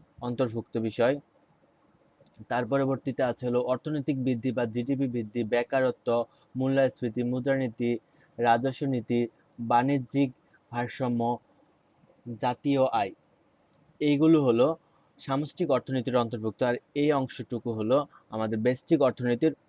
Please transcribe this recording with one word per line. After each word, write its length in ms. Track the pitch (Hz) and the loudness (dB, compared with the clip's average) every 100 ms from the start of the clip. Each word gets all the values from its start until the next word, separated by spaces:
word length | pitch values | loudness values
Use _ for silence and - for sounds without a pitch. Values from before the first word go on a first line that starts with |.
| - - | -8 -10
অন্তর্ভুক্ত 520 | 123 120 127 113 - 117 | -6 -2 -2 -4 -6 -4
বিষয়। 380 | 113 107 120 143 - _ _ _ _ _ _ _ _ _ _ - 107 | -4 0 0 0 -6 _ _ _ _ _ _ _ _ _ _ -20 -6
তার 160 | 120 117 | -4 0
পরবর্তীতে 560 | 139 135 131 - 120 | 0 0 -2 -4 -2
আছে 200 | 127 117 123 | -2 -2 -2
হলো 140 | 120 | 0
অর্থনৈতিক 560 | 123 127 - 151 135 135 | 0 -4 -4 -6 -2 -2
বৃদ্ধি 280 | 127 123 123 | 0 -2 -2
বা 120 | 117 117 | -2 -2
জিডিপি 420 | 113 120 135 135 | -2 -2 -2 -2
বৃদ্ধি, 340 | 120 107 120 | -4 -6 -4
বেকারত্ব, 640 | 113 120 120 131 131 120 - 117 117 _ _ 123 | -2 0 0 0 0 0 0 0 -2 _ _ -4
মূল্যস্ফীতি, 680 | 131 135 131 - 123 113 | 0 2 2 0 -4 -2
মুদ্রানীতি, 680 | 120 127 131 135 127 113 120 120 _ _ _ - | -2 -2 -2 -2 -2 -2 -2 -2 _ _ _ -2
রাজস্ব 440 | 117 117 135 131 139 | 2 4 2 -2 -2
নীতি, 340 | 127 110 120 120 - _ - | -2 0 0 0 -6 _ -10
বাণিজ্যিক 680 | 117 120 131 143 123 135 139 - _ _ _ | 0 2 2 0 -2 0 0 -2 _ _ _
ভারসাম্য, 500 | 123 120 - 127 120 117 120 _ _ _ _ _ _ _ _ - | -8 -6 -4 -2 0 -2 -4 _ _ _ _ _ _ _ _ -16
জাতীয় 580 | 113 127 120 143 139 131 | -6 -4 -4 0 2 2
আয়। 200 | 117 98 - _ _ _ _ _ _ _ - | 2 -2 -6 _ _ _ _ _ _ _ -2
এইগুলো 360 | 147 143 160 160 | 0 4 6 6
হলো 240 | 135 117 135 160 _ _ _ _ | 4 4 4 0 _ _ _ _
সামষ্টিক 480 | - 135 147 - 165 | -6 -4 -4 -4 0
অর্থনীতির 440 | 127 - 131 123 123 | 0 0 -4 0 0
অন্তর্ভুক্ত, 420 | 117 113 110 - | 0 -2 -4 -2
আর 120 | 127 123 - 147 | 0 -2 -4 -2
এই 140 | 147 | 2
অংশটুকু 580 | 143 131 - 123 117 120 | 2 -2 -8 -8 -6 -4
হলো 260 | 110 107 135 143 - _ | -4 2 2 0 -8 _
আমাদের 280 | 110 110 110 | -4 -2 0
ব্যষ্টিক 400 | 117 127 - 160 | 0 -2 0 2
অর্থনীতির 520 | 139 - 123 120 160 139 | 2 0 -2 2 0 0